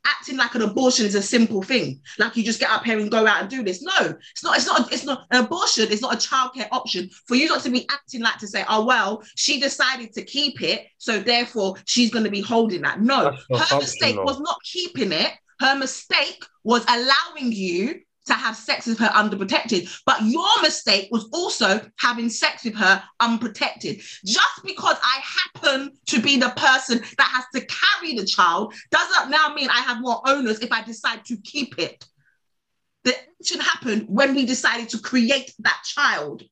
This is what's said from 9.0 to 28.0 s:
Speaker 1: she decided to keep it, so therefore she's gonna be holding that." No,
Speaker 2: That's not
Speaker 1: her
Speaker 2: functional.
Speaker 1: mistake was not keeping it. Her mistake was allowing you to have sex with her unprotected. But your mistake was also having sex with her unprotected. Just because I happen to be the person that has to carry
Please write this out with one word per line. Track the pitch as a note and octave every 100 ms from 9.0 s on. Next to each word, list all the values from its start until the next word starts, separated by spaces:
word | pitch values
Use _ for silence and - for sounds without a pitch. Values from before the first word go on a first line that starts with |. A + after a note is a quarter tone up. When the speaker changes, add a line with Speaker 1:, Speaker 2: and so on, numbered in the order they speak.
| G3 A3 - -
Speaker 1:
she | - D4
decided | C#4 C#4 C4 B3+ A3
to | -
keep | - C4+ D4 -
it, | D#3+ G#3 - _
so | - G#3+
therefore | G3 A#3+ A#3+ A3+ F#3+ F#3+ -
she's | B3 A#3
gonna | A#3 G#3+
be | G3+
holding | G#3+ A#3 A3+ F3
that." | C#3+ -
No, | A3+ C4+ D#3
Speaker 2:
That's | C3 -
not | B2
Speaker 1:
her | E4
Speaker 2:
functional. | C#3+
Speaker 1:
mistake | C#3 - D4 G#3
was | F#3+ C4+
not | D#4 -
keeping | - F4 F4 C4 G#3
it. | D#3+ C4 - _ _
Her | C#4 C#4
mistake | C4+ - - F4 C#4+ - - _
was | G#3+ A#3 A3+
allowing | A#3+ B3+ C#4 E4+ D#4+ B3
you | G#3 F#3+ F3 A3+ F4+ _ _ -
to |
have | - B3+ A3+
sex | - C4+ A#3+
with | A3+
her | A3
unprotected. | G#3+ G#3 G3 G3 - - F#3 - -
But | - A3
your | A3 D#4 F#4+ A#4
mistake | D#4 - - G3 G3
was | A#3 -
also | E4 G4 - G#3 G#3+ - -
having | B3+ A#3 A#3
sex | - D#4 - A#3+
with |
her | G3+ F#3+ F#3+ - _
unprotected. | A3+ A3+ A#3 - C#4+ - F#3 - - - F#3+
Just | A#3 A#4 - F#4+
because | - E4 D#4+
I | B3 C4 - - -
happen | - - C4+ C#4 _ -
to | C4
be | C4 C#4
the | A#3+ -
person | D4 C4 - A#3 - -
that | C4
has | B3+ B3+
to | B3+ -
carry | - F#4 G#4